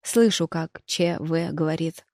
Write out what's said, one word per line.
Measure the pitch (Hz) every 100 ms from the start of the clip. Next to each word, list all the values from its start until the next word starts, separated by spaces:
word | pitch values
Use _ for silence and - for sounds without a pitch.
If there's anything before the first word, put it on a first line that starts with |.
Слышу, | - 233 233 180 165
как | 165 160 - -
Ч | - 175 170
В | 156 165 170
говорит | 147 156 160 165 - _